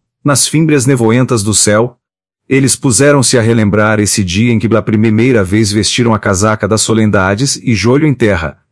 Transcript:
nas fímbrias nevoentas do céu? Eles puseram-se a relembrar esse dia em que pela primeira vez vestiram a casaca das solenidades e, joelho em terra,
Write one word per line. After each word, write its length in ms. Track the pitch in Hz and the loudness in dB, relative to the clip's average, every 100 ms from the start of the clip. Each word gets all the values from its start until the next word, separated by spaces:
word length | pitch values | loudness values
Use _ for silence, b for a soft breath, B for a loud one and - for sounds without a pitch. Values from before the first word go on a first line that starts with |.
| _ _ | _ _
nas 240 | 147 131 - | -2 -2 -2
fímbrias 380 | 151 160 147 120 | 0 0 0 0
nevoentas 580 | 131 113 120 127 120 | 0 2 2 0 -2
do 100 | 101 | -2
céu? 440 | 98 107 104 123 _ _ _ _ _ - | -2 0 0 -2 _ _ _ _ _ -2
Eles 280 | 135 135 - | 0 0 -2
puseram-se 600 | 139 113 143 143 120 123 | -2 2 2 2 2 0
a 40 | |
relembrar 580 | 110 117 104 104 107 107 | 2 0 0 0 0 0
esse 240 | 104 - | -2 -2
dia 300 | 92 90 120 | -2 -2 0
em 60 | 113 | 0
que 100 | 107 | 0
pela 120 | 110 | 0
primeira 640 | 104 107 110 107 127 117 | 0 0 0 2 2 0
vez 280 | 92 107 107 | 0 0 0
vestiram 420 | 107 95 - 117 | -2 -2 -2 0
a 60 | 107 | 0
casaca 480 | 101 95 107 107 98 | 0 0 0 0 -2
das 140 | 107 | -2
solenidades 760 | - 110 107 101 95 104 139 - | 0 0 2 0 0 -2 -4 -4
e, 160 | - | -2
joelho 340 | 107 110 139 156 | 0 2 2 0
em 60 | |
terra, 460 | 123 110 90 78 - _ | 0 0 -2 -4 -12 _